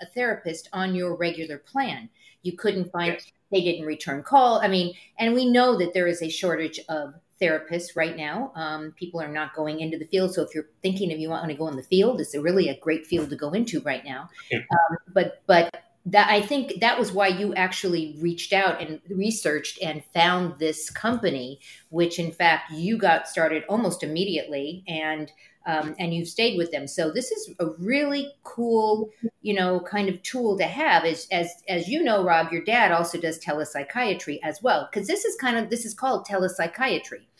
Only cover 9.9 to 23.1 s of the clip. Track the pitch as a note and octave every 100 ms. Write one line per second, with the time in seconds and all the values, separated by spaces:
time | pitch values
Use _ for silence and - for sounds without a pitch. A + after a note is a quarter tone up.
9.9 | D#3+ D#3 F#3+ F#3 F3 D3+ D#3 - _ F#3
10.9 | F#3+ F3+ D#3 D#3+ D#3+ D#3+ C#3+ D#3+ C3 -
11.9 | F#3 A3+ A3 - D3 D#3+ F#3+ C#3+ C3+ D#3+
12.9 | D#3+ - E3+ D3+ C#3+ D3 G3 A#3 D3+ C#3
13.9 | B2 C#3 C3 E3 - - A#2+ - F3 E3+
14.9 | E3 - F#3+ E3+ - - F3 E3+ - _
15.9 | _ F3+ G3+ G3+ G#3 G#3 C#4+ A#3+ F3+ A#3
16.9 | B3+ G3+ F#3 G3 F#3 G#3 F#3 F#3+ - F#3
17.9 | E3+ D#3 D3 E3+ E3+ - G3 F#3+ - D#3+
18.9 | D#3 F3 F#3+ G#3+ A3 D#3 D3+ D3 - E3+
19.9 | D3+ - E3+ F3 F3+ F3 C#3+ D#3 D#3 -
20.9 | - A3+ B3 F#3+ C3+ B2 C#3+ - - -
21.9 | D#3+ E3+ F3 E3 - E3+ D#3 - D#3 F3+
22.9 | A3+ F#3